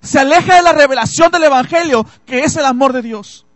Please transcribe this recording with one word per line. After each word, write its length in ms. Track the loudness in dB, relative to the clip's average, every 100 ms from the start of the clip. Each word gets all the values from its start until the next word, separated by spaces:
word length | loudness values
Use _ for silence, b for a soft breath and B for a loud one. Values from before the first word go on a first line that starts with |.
Se 200 | -2 -2
aleja 340 | 2 0 4
de 80 | 4
la 100 | 4
revelación 560 | 2 2 0 -4 0 2
del 100 | 2
Evangelio, 640 | 0 0 -2 -4 0 -2 -4 b
que 200 | _ -4
es 100 | -4
el 100 | -2
amor 280 | -4 0 -2
de 100 | -2
Dios. 420 | -8 -14 -16 -20 _